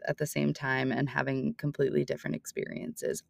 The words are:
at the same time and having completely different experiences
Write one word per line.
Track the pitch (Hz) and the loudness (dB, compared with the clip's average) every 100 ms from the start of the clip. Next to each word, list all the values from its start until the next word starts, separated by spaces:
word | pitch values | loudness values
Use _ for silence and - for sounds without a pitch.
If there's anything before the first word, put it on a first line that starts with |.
| - | -4
at | 147 | -2
the | 147 | 0
same | - 147 | 2 2
time | 147 135 131 131 | 2 0 2 2
and | 127 139 | 2 2
having | 143 135 135 127 - | 2 0 0 -2 -2
completely | 147 143 139 - 143 | -2 2 4 4 2
different | - - - | -2 -4 -6
experiences | - - - - - - - - - | -6 -6 -6 -6 -6 -4 -4 -4 -4